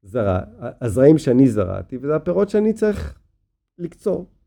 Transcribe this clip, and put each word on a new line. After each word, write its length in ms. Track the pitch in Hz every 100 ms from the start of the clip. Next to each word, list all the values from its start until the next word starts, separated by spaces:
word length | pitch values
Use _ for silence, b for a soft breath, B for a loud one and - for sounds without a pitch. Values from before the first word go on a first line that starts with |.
זרע-, 400 | 95 117 101 92 - - 117 -
הזרעים 360 | 123 104 139 156
שאני 320 | 143 123 135
זרעתי, 480 | 104 92 95 92 127
וזה 180 | 139 156
הפירות 340 | 156 175 202
שאני 240 | 214 214
צריך 460 | 220 214 202 - - _ _ _ _ _ _
לקצור. 520 | 170 - 214 180 185 _